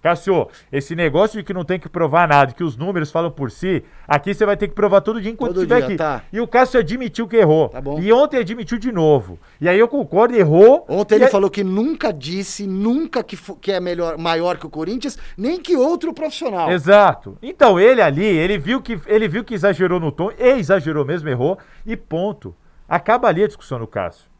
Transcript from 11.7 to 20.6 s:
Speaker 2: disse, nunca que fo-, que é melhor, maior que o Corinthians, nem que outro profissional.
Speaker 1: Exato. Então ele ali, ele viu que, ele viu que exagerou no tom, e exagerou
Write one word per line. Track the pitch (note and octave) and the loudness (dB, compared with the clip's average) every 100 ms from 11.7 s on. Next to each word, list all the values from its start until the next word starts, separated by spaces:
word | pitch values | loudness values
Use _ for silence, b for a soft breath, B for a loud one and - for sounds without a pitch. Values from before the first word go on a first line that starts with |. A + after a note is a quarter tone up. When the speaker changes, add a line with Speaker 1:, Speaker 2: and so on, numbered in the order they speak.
| F#3+ C4 D#4+ D4+ | -2 -2 -4 -6
Speaker 2:
disse, | D#3 C3+ F#3+ G3 - G3+ | -6 -10 -8 -8 -10 -8
nunca | F#3+ G#3+ C4 D#4+ B3 | -4 -2 -2 -2 -6
que | A3+ F#3+ | -8 -14
fo-, | - F#3 | -16 -10
que | - | -6
é | F#3 | -4
melhor, | F3+ E3+ E3 D#3 | -4 -4 -6 -4
maior | E3 E3 F3 E3+ | -2 -2 -2 -4
que | D#3 | -10
o | |
Corinthians, | D3+ D#3+ A#3+ C#4 - B - | -8 -8 -6 -8 -10 B -6
nem | A#3 F4+ | -6 -6
que | - D#4 | -2 0
outro | C#4 E4+ E4 | 2 0 -6
profissional. | - D#4 - D4+ F#3+ D#3+ | -6 -10 -6 -6 -2 -2
Speaker 1:
Exato. | F3+ D3 G#3 G3 - - - | 0 6 8 6 2 -12 -16
Então | A#3+ F#4 B3+ F3+ | -16 4 4 8
ele | G#3+ B3+ | 6 6
ali, | E3+ C#3 G#3+ | 4 2 0
ele | E3 F3 G3+ | 2 0 -2
viu | C#3+ B3+ | -2 -4
que, | F#3 G#3 - | -4 -10 0
ele | G#3 G#3+ | 0 0
viu | F#3 | -4
que | A3+ G#3+ | -6 -2
exagerou | G3 F3 F3+ F3+ | 0 0 0 0
no | D#3+ | -4
tom, | - F#3+ - | -4 -6 2
e | B3 | 2
exagerou | C4+ | 2